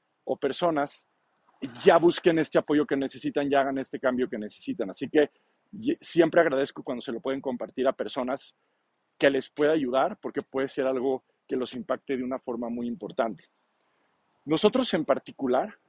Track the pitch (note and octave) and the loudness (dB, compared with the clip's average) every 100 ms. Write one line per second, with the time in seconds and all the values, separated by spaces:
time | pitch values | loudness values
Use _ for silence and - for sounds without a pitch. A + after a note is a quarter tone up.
0 | _ _ - C3 C#3+ - F3 D3+ C#3+ - | _ _ -8 -4 -4 0 0 0 -2 -8
1 | _ _ _ _ _ _ - A#2 - E3+ | _ _ _ _ _ _ -12 2 6 8
2 | E3+ - F3+ D#3+ D3+ E3+ - D3 C#3+ C#3 | 6 4 4 2 2 0 2 2 2 0
3 | C3+ B2 D3 D3 C#3+ C#3 C3+ C3+ C3 C3 | -2 -6 -6 -2 2 2 2 -2 -6 -2
4 | C3 B2 A#2+ A2+ G#2 - - C4 G2+ - | 0 0 -2 -4 -10 -10 -8 -6 -6 -8
5 | B2+ D#3 D3 _ _ _ _ - A#2 - | 0 2 2 _ _ _ _ -8 -4 -4
6 | - D#3+ E3 E3+ D#3+ C3+ C#3 - D3 B2 | 0 2 4 4 4 2 -2 -6 -8 -8
7 | B2 A2+ B2+ C3+ C#3 B2 G#2+ - C3 - | -8 -6 -6 -6 -6 -6 -6 -2 -2 0
8 | G#2+ - B2+ C3+ - _ _ _ _ _ | -4 -6 -6 -6 -10 _ _ _ _ _
9 | _ - C#3+ C3+ - - D3 D#3+ B2+ C3 | _ 0 2 2 -2 0 2 2 2 0
10 | D#3+ A3 B2 A#2+ - C3+ C3+ - C3 C3 | 0 -2 -8 -8 -6 -4 -4 -2 -2 0
11 | C3 C3 _ _ - C3 A#2+ B2+ G#2+ B2+ | -2 -4 _ _ -6 -4 -4 -6 -6 -6
12 | - C3 B2+ C3 - A#2 A#2+ A#2+ A#2+ A#2+ | -4 -4 -4 -6 -8 -8 -6 -6 -6 -8
13 | - - A#2 C#3+ _ _ _ _ _ _ | -6 -4 -4 -6 _ _ _ _ _ _
14 | _ _ _ _ - D#3 G#3 B3+ B3 F3+ | _ _ _ _ -4 2 2 2 0 0
15 | D3+ C3 - - C3+ B2+ G#3 - | 0 -2 -4 -6 -2 0 -2 -10